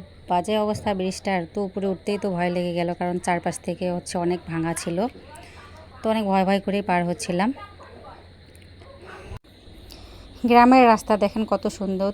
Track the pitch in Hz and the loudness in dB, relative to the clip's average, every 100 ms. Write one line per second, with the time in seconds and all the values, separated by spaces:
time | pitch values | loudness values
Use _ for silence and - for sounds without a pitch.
0 | 185 - - 180 190 214 214 208 214 190 | -6 -12 -2 0 2 0 0 -2 -2 -2
1 | 185 185 202 185 165 208 196 196 196 180 | -2 -4 -2 -2 -2 -4 -6 -4 -4 -4
2 | - 202 202 175 180 180 175 175 170 170 | -4 -4 -2 0 0 0 -2 -2 -2 -2
3 | 180 180 185 175 180 - - 170 180 175 | -2 -2 -2 -2 -2 -6 -6 -4 -4 -4
4 | - 185 175 175 170 165 165 165 - 175 | -6 -2 -2 -2 -4 -4 -4 -4 -4 -2
5 | 240 - - - - - - - - - | -4 -6 -20 -20 -20 -20 -20 -20 -20 -6
6 | 220 220 202 190 190 196 196 202 196 175 | -2 0 2 2 4 2 0 -2 0 0
7 | 175 175 - 175 220 277 - - - - | 0 -2 -2 0 0 -2 -10 -20 -20 -20
8 | - - - - - - - - - - | -20 -20 -20 -20 -20 -20 -20 -20 -20 -20
9 | - - - - - - - - - - | -18 -16 -14 -16 -18 -20 -20 -20 -20 -20
10 | - - - - 240 240 247 262 240 220 | -20 -20 -20 -2 6 8 10 10 8 6
11 | - 208 202 220 214 196 214 - 196 190 | 4 2 2 0 -2 -2 -2 -4 -4 -2
12 | 196 | -2